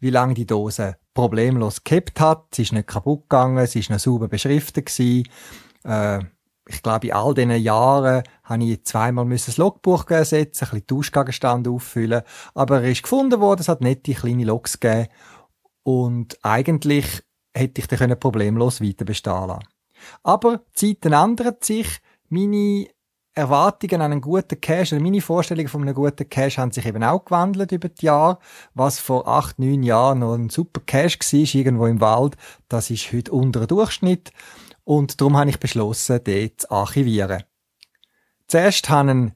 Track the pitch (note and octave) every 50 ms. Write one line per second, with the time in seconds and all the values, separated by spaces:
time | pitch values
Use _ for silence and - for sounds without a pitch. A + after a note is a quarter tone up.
0 | C3 C3 B2 B2 B2+ C3 B2 A#2+ A2 - A2 G#2 G#2 G#2+ - - G#2 F#2+ F2+ -
1 | _ _ _ B2+ B2 G#2 A2 A2+ A#2 B2+ C3 A#2+ A2 G#2 - - - - D#3 F#3
2 | - - - - D#3 D#3+ D#3 D#3+ _ _ - - A2+ - A2 G#2+ G2+ - - G#2
3 | - C#3+ D3+ D3 - _ C#3+ C3 B2+ B2+ C3 C3 B2 A#2+ - A2 G2+ - G#2+ G2
4 | - C3 B2 A2+ A2+ - G#2+ G2+ - C3+ C#3+ D#3 D3+ - - D#3 C#3 - - -
5 | B2 A#2+ B2 B2 A#2+ - - - - - - - - _ _ _ - A#2 A2 G#2+
6 | G#2 G#2 G2+ G2+ F#2+ - - _ _ _ _ _ _ - - - - A2+ A2 G#2+
7 | A#2+ - - G2+ A2 C#3+ C3+ C3+ B2 B2 A#2+ A#2 A2 A2 G#2+ A2 B2 C3 C#3 C#3
8 | C3+ C3 B2+ B2+ B2 - _ _ _ - A#2 A#2 A#2 A2+ A2 - - - - A2
9 | A2+ B2 B2 B2 A#2+ B2 B2 A#2+ - - - D#3 F3 G3+ - - - F#3+ F3+ D3+
10 | - - E3+ D#3+ D3+ - D#3 D3+ D3+ D3+ - - C3+ - A2 G#2 - - C3 C#3+
11 | C#3 - - C#3+ C3+ C3 B2 - - B2 B2 B2 A#2+ B2 B2 B2 - - - B2
12 | A2+ A2+ A#2 A#2 - - - - - - _ C3 C3+ B2+ C#3 B2+ A#2+ B2+ A#2+ -
13 | - - B3 C4+ C4+ C4 B3 G#3 G#3 G3+ G3 F#3 D#3+ - E3 - B2+ B2 C3+ C3
14 | - D3 B2+ - - A#2+ B2 B2 A#2 A2 A2 A#2+ - - - - - A#2 A2 A2+
15 | A2+ - - _ - - - - _ _ _ _ _ _ _ _ _ C3+ C3 B2+
16 | B2 A#2+ A#2+ A#2+ A2+ - - - - G#2+ G#2+ B2 C#3 E3+ E3 C#3+ - D3 C#3+ C#3+
17 | - D2+ - - - _ _ _ _ _ - A#2 C3 C3 - - - - B2 -
18 | B2+ B2 B2 - - C3 G2+ A2 G#2 G#2 A2 A#2 A#2+ B2+ B2 - A2 G2+ G2 -
19 | G2 G2 G#2+ - - G#2 F#2 F#2 F#2+ F#2 F2+ - - - _ _ _ _ _ _
20 | - - - _ _ E3+ G3 G#3+ A#3 A#3 A#3 - - _ _ - G3+ G#3 G3+ -
21 | - D#3 D3+ D3 F3+ A3 A#3 A3+ A#3 A#3+ A#3 - - - G#3+ A3+ A3 - - -
22 | _ _ _ _ _ _ D#3 F3+ G3+ G#3 G#3 G#3 G#3 G#3 G3+ G3+ G3 - _ _
23 | _ _ _ _ _ _ _ D#3 D3+ B2+ C#3+ C#3+ E3+ G3+ G3 - G#3 F3 F#3 E3
24 | D3+ D3 D3 C#3+ B2+ D3 F3+ F#3+ - - D3 - - - D#3+ F3+ F3+ - D#3 C#3+
25 | D#3 F3+ G3+ G3 - - E3 F3+ D#3 - F3 E3 D3+ C3 - D3 C#3+ C#3 C3 C#3
26 | C#3+ C#3+ C#3+ - C#3 - - C3 C3+ C#3 - C#3 B2+ A#2+ - B2+ F#2+ A2+ G#2 A2
27 | A2+ B2 E3+ F#3+ - - F3+ E3+ F3+ G3 G3 G3 G3 F#3 F#3+ E3+ F3+ E3+ - -
28 | D#3+ D#3 D3 D3 D#3 F3 F3+ - _ - - - - _ _ - C3 C#3 C3 -
29 | - - B2+ B2 - A2 B2 D3 - - - - C3 C3 C#3+ C#3 B2+ A#2+ A2+ A#2
30 | B2+ C3+ C3+ B2+ A#2+ A2+ A#2 A#2 A#2 A2+ - E3 F3 - - - - - - C3+
31 | D#3+ E3+ - - - - C#3+ C#3+ D3+ C#3 - C3+ B2 C3 B2 A2+ A#2 A#2 A#2 G#2+
32 | A2+ G#2+ A2 A#2+ C#3 C#3+ - - - - - _ _ _ A#2+ A#2 - - A#2 G#2+
33 | - - A#2+ A#2+ - - - B2+ C3 C3 A#2+ A#2 A2+ A2+ E3+ G3+ A3 - - -
34 | F#3 F#3 F#3 - - - - - - - - - - - - _ _ - D3 D3+
35 | C#3+ - - - C3+ C#3 D3 C#3+ C#3+ C#3+ - - - - - A2+ G#2+ G#2+ A2+ -
36 | - - B2 B2 - G#2 G2 G2+ A2 A2 - - - - G#2+ G2 G#2 - - C#3
37 | C3+ A#2+ A2 G#2 G2 F#2+ F#2+ F2+ - - _ _ _ _ _ _ - _ _ _
38 | _ _ _ _ _ _ _ _ _ - - E3 F3+ G3+ F#3+ - - - D3+ C#3+
39 | C#3 C#3 C3 B2+ A#2+ G#2+ -